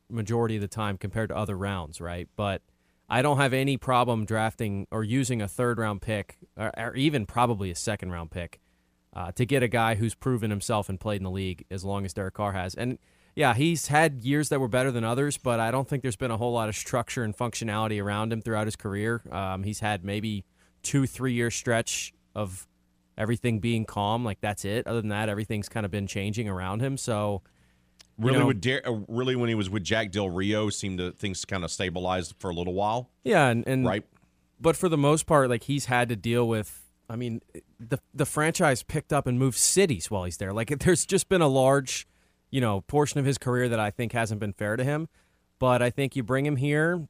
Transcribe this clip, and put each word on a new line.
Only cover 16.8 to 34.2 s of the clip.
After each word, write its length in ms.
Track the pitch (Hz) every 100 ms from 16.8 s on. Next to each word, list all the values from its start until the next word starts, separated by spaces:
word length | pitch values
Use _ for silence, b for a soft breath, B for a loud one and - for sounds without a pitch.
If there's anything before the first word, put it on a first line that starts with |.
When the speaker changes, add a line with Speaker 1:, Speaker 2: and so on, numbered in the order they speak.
| - 127 117 -
Speaker 1:
and 140 | 110 101
functionality 680 | 120 - 113 107 110 107
around 300 | 101 104 110
him 80 | 113
throughout 240 | 113 110 107
his 80 |
career. 480 | - 107 98 110 117 85
Um, 320 | 76 95 95
he's 180 | 98 107
had 220 | 107 104
maybe 420 | 95 104 110 104 - b b _
two, 240 | - 139 131
three-year 460 | - 131 120 117
stretch 600 | - - 117 117 - - - _
of 320 | 98 104 92 - _ _ _ _ -
everything 420 | 110 117 123 113
being 240 | 117 117
calm. 400 | 110 - 101 113
Like, 160 | 120 95
that's 240 | 107 101
it. 220 | 98 110 -
Other 160 | 117
than 80 | 107
that, 180 | 104 110
everything's 400 | 101 110 107 101
kind 160 | 117
of 80 | 101
been 160 | 101 98
changing 400 | 104 98 107 107
around 320 | 92 92 104
him. 160 | 135 135
So 460 | - 107 104 101 b b b b b b _ -
Speaker 2:
Really 220 | 113 127
Speaker 1:
know? 80 | 120
Speaker 2:
with 140 | 101
Dar-, 220 | 107 135 -
uh, 140 | 113 101
really 260 | 117 127 127
when 120 | 120
he 60 |
was 140 | 113 95
with 140 | 107
Jack 300 | 82 110 107
Del 160 | 98 98
Rio, 420 | 87 98 107 107
seemed 280 | - 101 92
to, 120 | 90
things 320 | - 104 90
kinda 240 | - 117 82
stabilized 640 | - 95 87 90 92 87 -
for 120 | 95
a 40 |
little 200 | 85 90
while. 360 | 92 101 117 123 _
Speaker 1:
Yeah, 240 | 262 196 135
and, 180 | 117 113
and 180 | 131
Speaker 2:
Right. 200 | 123 101 - _